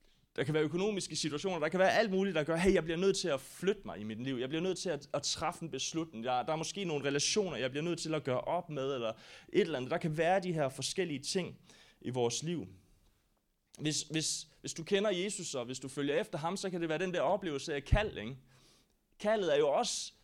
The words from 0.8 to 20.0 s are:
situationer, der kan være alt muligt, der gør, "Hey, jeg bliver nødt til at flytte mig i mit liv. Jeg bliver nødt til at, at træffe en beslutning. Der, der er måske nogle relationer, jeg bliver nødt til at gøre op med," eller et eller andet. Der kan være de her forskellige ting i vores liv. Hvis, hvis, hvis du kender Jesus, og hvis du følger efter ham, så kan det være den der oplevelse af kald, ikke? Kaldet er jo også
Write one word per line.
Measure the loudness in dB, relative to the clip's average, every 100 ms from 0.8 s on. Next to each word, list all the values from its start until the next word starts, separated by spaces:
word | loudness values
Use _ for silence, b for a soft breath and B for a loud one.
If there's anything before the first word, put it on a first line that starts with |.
| 0 0 -4 -2
situationer, | -2 -2 -2 0
der | 0
kan | 4
være | 6
alt | 6 4
muligt, | 4 2 2
der |
gør, | 2 4
"Hey, | 6
jeg | 4
bliver | 4 2
nødt | 4 4
til | 2
at | 0
flytte | -2 -4 0 0 -4
mig | -8
i |
mit | -8 -6
liv. | -4 -2
Jeg | -2
bliver | -2
nødt | -2 -2
til | -2
at, | -4 -4
at | -4
træffe | -2 -2 -2 -4
en | -6
beslutning. | -4 -4 -2 -4 -4
Der, | 0 0
der | 0
er | -2
måske | -2 -4
nogle | -2 0 0
relationer, | 2 2 2 0 0
jeg | -2
bliver | -2
nødt | -2 -2
til | -2
at | -2
gøre | 0 0
op | 0 -2 -2
med," | -4 -2
eller | 0 -2
et | -4 -12 -20 -2 2
eller | 2 2
andet. | -2
Der | -2
kan | -2 2
være | 4 4
de | 2
her | 0 0
forskellige | 0 -4 -2 -2 -2
ting | -2 -2 -2 -8 B B B B
i | -4
vores | 2 2 0
liv. | -2 -4 -6 -14 _ _ _ _ _ _ _ _ _ -6
Hvis, | -4 -4
hvis, | -2 -2 -2 -4 -8 b
hvis | -10
du | -8
kender | 0 2 2
Jesus, | 0 -2 -4 -6 -6
og | -6
hvis | -6
du | -8
følger | -4 0 0
efter | 0 -4
ham, | -4 -4
så | -4
kan | -4
det | -2
være | -2
den | 0
der | 2
oplevelse | 2 2 0 -4 -4 -4
af |
kald, | 4 4 4 -4
ikke? | -10 -10 -18 b b b b b _ -6
Kaldet | 0 2 4
er | 4
jo | 6
også | 4 2 -2